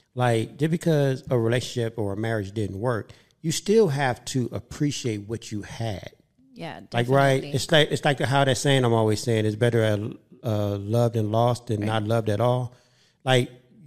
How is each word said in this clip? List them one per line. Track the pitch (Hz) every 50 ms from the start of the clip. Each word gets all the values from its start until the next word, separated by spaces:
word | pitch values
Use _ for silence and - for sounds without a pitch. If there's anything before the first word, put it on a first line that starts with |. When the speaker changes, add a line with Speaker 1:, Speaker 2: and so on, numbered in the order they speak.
| _ _ -
Speaker 1:
Like, | 123 123 123 117 113 110 - -
just | - 143 160
because | 160 175 - 170 160 147 143 139 131 127 - -
a | 131 120
relationship | 113 113 120 127 123 - - 127 117 113 - -
or | 107 98 98
a |
marriage | 101 110 113 117 110 98 98 98
didn't | 110 107 95 101 95
work, | 107 127 120 104 98 - - - _ _ _ _ -
you | 160 151
still | - - - 202 226 220 175
have | 135 139 147 131 120 - -
to | - - 131 120 -
appreciate | - 104 - - - - 151 147 123 - - 123 107 104 101 101
what | 117 110 - - 110
you | 104
had. | 95 - - - 113 113 101 - - - - _ _ _ _ _ _ _ -
Speaker 2:
Yeah, | 233 165 160 113 - 101 -
Speaker 1:
Like, | - 120 120 123
right? | 135 139 139 139 135
Speaker 2:
definitely. | 135 - - -
Speaker 1:
It's | 135 - -
like, | 170 151 147 - 151
it's | 135 -
like | 151 143 -
how | 147 113 123 139 139
that | 135 127
saying | - - 147 139 135 123
I'm | 117 113
always | 113 113 110 107 101 -
saying, | 120 117 110 104
"It's | 107 104
better, | 104 120 120 117 117 110
uh, | 110 104 101 104 117 - - _ _ - - - 120
uh, | 107 104 104 101 101 101
loved | 98 101 110 117 120 117 107
and | 117 107 104
lost | 107 113 120 120 120 - -
than | - 113 101
Speaker 3:
Right. | 101
Speaker 1:
not | 107 110 113 104
loved | 104 113 117 110 110
at | 104 104
all." | 117 123 123 123 127 117 - _ _ _ _ _ _ _ _ _ -
Like, | 135 131 127 123 - - - _ _ _ - -